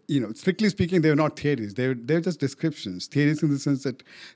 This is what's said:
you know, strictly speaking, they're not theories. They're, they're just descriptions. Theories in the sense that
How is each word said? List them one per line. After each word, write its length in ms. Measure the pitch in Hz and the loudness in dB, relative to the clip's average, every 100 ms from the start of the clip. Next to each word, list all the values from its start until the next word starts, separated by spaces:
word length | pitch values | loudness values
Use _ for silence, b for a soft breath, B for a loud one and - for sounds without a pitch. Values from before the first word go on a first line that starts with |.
| - | -4
you 140 | 143 | -2
know, 100 | 110 | -2
strictly 380 | 113 - 180 214 | -4 -2 0 2
speaking, 320 | - 175 180 | 2 2 4
they're 160 | 156 147 | 4 4
not 200 | 151 - | 2 -2
theories. 360 | 147 135 104 | -2 -2 -4
They're, 200 | 98 127 | -2 -2
they're 280 | 127 117 165 | -2 0 0
just 180 | 170 160 | 0 -2
descriptions. 680 | 135 - 160 151 104 90 - | -4 -2 -4 -4 -8 -10 -4
Theories 360 | 143 147 151 | 2 2 2
in 60 | 160 | 0
the 100 | 139 | 0
sense 240 | 147 139 | 0 -2
that 200 | 135 123 - B B | -2 -8 -12 B B